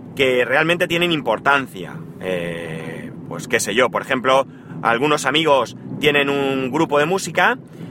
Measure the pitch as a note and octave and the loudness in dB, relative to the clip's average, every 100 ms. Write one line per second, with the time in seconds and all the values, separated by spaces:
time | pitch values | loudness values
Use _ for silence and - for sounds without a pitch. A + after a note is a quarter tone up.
0 | - - C3 B2+ A#2+ C#3 D#3+ F3 F3 E3+ | -10 0 2 4 2 2 2 2 0 0
1 | F3 D#3 A#2+ G#2+ C#3 C#3 B2+ F#2+ D#2 D#2+ | 0 0 0 0 2 2 0 -8 -12 -12
2 | - - F#2 F2+ F2 E2 E2 D#2+ D#2+ D#2+ | -14 -10 -4 -4 -4 -6 -8 -8 -10 -10
3 | E2 E2 - E2 D#2+ A#2 A2 G#2+ A#2+ G2 | -12 -12 -12 -10 -2 -2 0 2 2 0
4 | G2+ C3 B2+ C3+ B2+ - - - A2 A#2 | -2 -2 4 2 2 -6 -16 -4 0 2
5 | D3 D3 C3+ D3+ D#3+ C3+ A2+ - - - | 2 0 2 2 4 4 2 -6 -12 -2
6 | D3 C#3+ C#3 C#3+ C#3 C3+ C3 D3 D#3 C#3+ | 2 4 2 2 0 0 -2 0 2 2
7 | D3+ F#3+ E3+ E3 G3 B3 - - - | 2 0 -2 2 2 2 -8 -16 -14